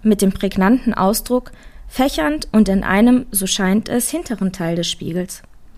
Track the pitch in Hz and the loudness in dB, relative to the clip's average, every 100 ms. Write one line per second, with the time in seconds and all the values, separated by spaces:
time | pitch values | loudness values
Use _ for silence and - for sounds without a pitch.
0 | 220 208 196 - 196 196 190 254 240 - | 2 4 2 0 -2 2 2 2 0 0
1 | 190 220 - 247 - - - - - - | 0 0 -2 -4 -4 -14 -20 -20 -6 0
2 | 269 320 302 302 - 220 196 190 - 196 | 0 0 -2 -2 0 2 4 2 2 4
3 | 240 254 262 196 190 - 185 208 - 247 | 6 4 0 -4 -2 0 0 0 0 -4
4 | - 320 349 220 190 - 170 170 165 - | -2 -4 -6 -4 -4 -2 -4 -2 -4 -6
5 | 156 170 180 - - - - | -6 -6 -6 -10 -20 -20 -20